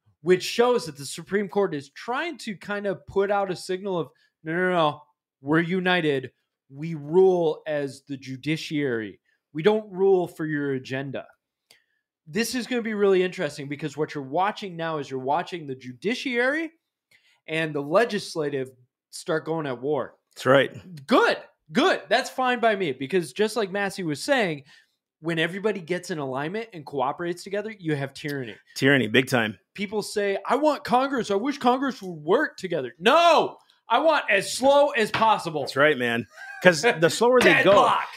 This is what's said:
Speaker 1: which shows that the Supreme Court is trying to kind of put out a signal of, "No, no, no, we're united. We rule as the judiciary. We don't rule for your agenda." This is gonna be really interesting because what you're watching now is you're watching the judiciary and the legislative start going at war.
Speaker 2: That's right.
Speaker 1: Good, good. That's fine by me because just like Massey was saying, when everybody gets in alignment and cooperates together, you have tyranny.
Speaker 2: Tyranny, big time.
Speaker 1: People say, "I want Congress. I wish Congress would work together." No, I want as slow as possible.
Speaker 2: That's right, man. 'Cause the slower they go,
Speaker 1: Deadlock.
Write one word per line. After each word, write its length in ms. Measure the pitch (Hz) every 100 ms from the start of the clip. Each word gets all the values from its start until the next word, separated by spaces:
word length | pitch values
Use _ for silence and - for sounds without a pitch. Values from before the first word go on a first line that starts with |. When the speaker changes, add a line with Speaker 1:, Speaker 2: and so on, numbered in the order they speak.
| _ _
Speaker 1:
which 200 | 156 180
shows 440 | - - 247 247 151
that 100 | 135
the 100 | 139
Supreme 440 | - 165 196 202
Court 260 | 202 196 151
is 140 | 135
trying 480 | - - 254 339 269
to 160 | - 185
kind 320 | - 202 202
of 180 | 180 -
put 220 | 196 196
out 220 | 202 196
a 40 | 175
signal 440 | - 185 196 180
of, 80 | 151 _ _ _
"No, 120 | 156
no, 160 | 170 185
no, 300 | 180 156 147 _ _ _ _
we're 180 | 135 160
united. 720 | 170 185 180 180 156 139 127 _ _ _ _
We 240 | 139 160 160
rule 680 | 143 170 190 180 165 151 -
as 360 | 151 139 127
the 120 | - 139
judiciary. 1040 | 131 131 139 156 - 156 143 117 107 90 _ _ _
We 120 | 147
don't 280 | 170 214 214
rule 360 | 185 190 190 170
for 160 | - 156
your 260 | 147 143 135
agenda." 520 | 113 131 139 113 - _ _ _ _ _ _ _ _ _ -
This 280 | 156 226 254
is 100 | 226
gonna 160 | 247
be 120 | 226 214
really 260 | 202 190
interesting 460 | 180 180 156 139 139
because 280 | 143 156 147
what 200 | 151 147
you're 80 |
watching 520 | 131 151 190 220 202 165
now 220 | 165 156
is 120 | 139
you're 100 | 135
watching 480 | 127 151 175 175 147
the 80 | 131
judiciary 960 | 123 123 156 247 277 240 247 302 320 _ _ _ _ _ _ _ -
and 260 | 160 160
the 80 | 147
legislative 880 | 143 175 233 202 - 170 147 139 131 - _ _ _
start 340 | - - 160 147
going 220 | 165 147
at 120 | 120
war. 360 | 131 147 101 _ _ -
Speaker 2:
That's 100 | 123
right. 600 | 135 131 120 - 165 135
Speaker 1:
Good, 320 | 285 453 - - _ _
good. 300 | 156 349 254 -
That's 200 | 226 254
fine 300 | - 254 240
by 160 | 226 202
me 180 | 175
because 380 | 123 135 190 156
just 240 | - 214 240
like 160 | 202
Massey 320 | 196 196 -
was 200 | 175 143
saying, 400 | - 277 196 147 143 - _ _ _ _
when 180 | 156 165
everybody 400 | 165 190 208 202
gets 300 | 160 175 175
in 60 | 170
alignment 520 | 135 127 151 208 226
and 120 | 170 135
cooperates 580 | 143 127 156 175 175
together, 300 | - 196 208 208
you 160 | 165 147
have 180 | 139
tyranny. 420 | - 151 143 120 95 _ -
Speaker 2:
Tyranny, 320 | 135 139 107
big 200 | 117 135
time. 300 | 127 110 104 _
Speaker 1:
People 280 | - 196 214
say, 360 | - 208 202 196 -
"I 100 | 240
want 280 | 302 277
Congress. 480 | - 240 269 269 202
I 40 | 202
wish 220 | 262 -
Congress 440 | 247 254 269 -
would 100 | 190 165
work 340 | 147 220 302 -
together." 360 | 185 165 123 -
No, 580 | 185 302 339 320 - - _ _ -
I 120 | 240
want 260 | 311 294 -
as 220 | 202 175
slow 380 | - 262 285 285
as 220 | 233 214
possible. 500 | - 220 202 170 151
Speaker 2:
That's 140 | 123 135
right, 220 | 151 139
man. 300 | 120 117 117 - - -
'Cause 180 | 180 160
the 280 | 233 160 160
slower 300 | - 233 254
they 140 | - 175
go, 80 | 170
Speaker 1:
Deadlock. 360 | 208 254 - -